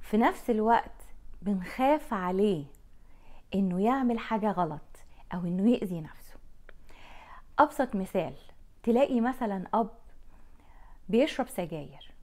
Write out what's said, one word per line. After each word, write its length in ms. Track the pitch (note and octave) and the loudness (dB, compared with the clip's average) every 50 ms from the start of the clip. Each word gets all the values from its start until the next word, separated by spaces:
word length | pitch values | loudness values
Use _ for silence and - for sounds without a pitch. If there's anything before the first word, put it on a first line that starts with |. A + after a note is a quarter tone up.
في 160 | - - - | -6 0 2
نفس 340 | G#3+ A#3+ D4+ F#4+ - - - | 4 4 4 2 0 0 0
الوقت 520 | A#3 G#3+ G#3+ A3 A#3 B3+ - - - - - - - - - - - - - | 2 2 4 4 4 4 4 0 -10 -14 -14 -14 -14 -14 -12 -14 -14 -6 -2
بنخاف 720 | G3 G#3 F#3+ F3+ - - - C4 C4+ D4 D4+ D4+ - A#3 | -2 0 0 -2 -6 -2 2 4 4 4 4 2 -2 -4
عليه 500 | G3 F#3 F3+ F3+ F#3+ G3+ G#3+ G3 D#3 C#3+ - - - - - - - - - - - - - - - - - - | -2 0 0 2 4 4 4 2 0 -2 -8 -14 -20 -20 -20 -20 -20 -20 -20 -20 -20 -18 -16 -16 -16 -14 -4 0
إنه 260 | F#3+ G3 F#3+ F3+ F3+ | 0 2 2 2 2
يعمل 380 | G3 A3+ B3+ C4+ C4+ A#3+ A#3 A3+ | 2 2 2 2 2 0 0 0
حاجة 320 | - - A3+ A3 G3 G#3+ | -2 -2 -2 0 0 0
غلط 300 | F#3+ F3 F3+ D#3+ D3+ D3+ - - - - - - - - - - - | 2 2 0 0 -2 -8 -12 -14 -16 -18 -18 -20 -20 -20 -12 -8 -6
أو 60 | F3+ | -4
إنه 300 | F3 F3 F3 F3+ G3 A3+ | -2 -2 0 2 4 4
يأذي 300 | B3 - - F#3+ F3+ E3+ | 4 4 2 -4 -4 -6
نفسه. 340 | D#3 D3+ - - - - - - - - - - - - - - - - - - - - - - - - - - - - - - | -8 -10 -14 -16 -18 -16 -18 -18 -18 -18 -18 -18 -18 -18 -18 -18 -16 -16 -16 -16 -16 -18 -18 -18 -18 -18 -18 -18 -18 -12 4 4
أبسط 380 | D4 D4+ - - C4+ B3 - | 4 4 6 -2 -2 0 0
مثال، 380 | G3 F#3+ - - G3 D#3+ D#3+ C#3+ - - - - - - - - - - | -4 -4 -2 -2 -2 -2 -2 -6 -12 -16 -18 -20 -20 -20 -20 -20 -6 0
تلاقي 380 | A#3 A3+ A#3 C#4+ - C4+ A#3+ | 2 4 4 4 4 2 2
مثلًا 480 | A3+ B3 C4 - B3+ G#3+ G3 F#3+ F3+ - - | 2 2 0 -2 -2 -2 -2 -4 -4 0 0
أب 160 | G#3+ A#3 G#3+ - - - - - - - - - - - - - - - - - - - - - - - - | 0 0 0 -4 -16 -18 -20 -20 -18 -18 -18 -18 -18 -20 -20 -20 -20 -20 -20 -20 -20 -18 -18 -20 -18 -8 0
بيشرب 400 | F#3 A3+ C#4 D#4 - - B3 A#3+ | 4 4 4 4 2 -4 -4 -4
سجاير 600 | - - F3+ D#3 E3 D#3 C#3+ C3 - - - - - - | -4 -8 -8 -6 -8 -10 -10 -12 -16 -18 -18 -20 -20 -20